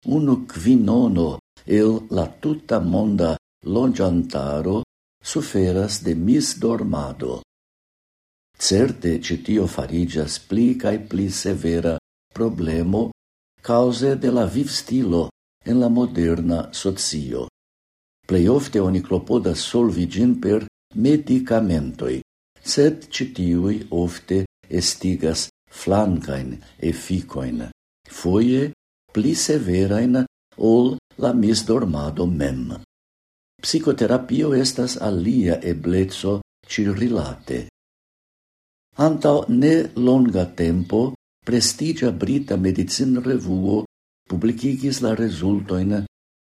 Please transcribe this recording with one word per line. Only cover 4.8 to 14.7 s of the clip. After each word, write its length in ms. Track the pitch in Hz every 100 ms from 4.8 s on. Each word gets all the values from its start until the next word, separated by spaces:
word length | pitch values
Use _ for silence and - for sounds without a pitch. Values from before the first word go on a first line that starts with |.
| 127 _ _ _
suferas 800 | - 156 151 101 92 92 101 -
de 100 | 87 82
misdormado. 1300 | 95 151 - - 113 113 104 76 69 69 65 62 - _ _ _ _ _ _ _ _ _ _ -
Certe, 580 | - 98 131 - 87 78
ĉi 160 | - 82
tio 240 | - 107 -
fariĝas 720 | - 78 85 85 82 78 -
pli 280 | - 104 120 127
kaj 200 | 104 107 107
pli 180 | 92 98
severa 680 | 95 98 90 82 85 82 80 - _ _ -
problemo 720 | 117 82 80 80 85 104 113 - _ _ _ _ -
kaŭze 500 | 117 123 117 139 135
de 160 | 131
la 140 | 123 95
vivstilo 840 | 113 139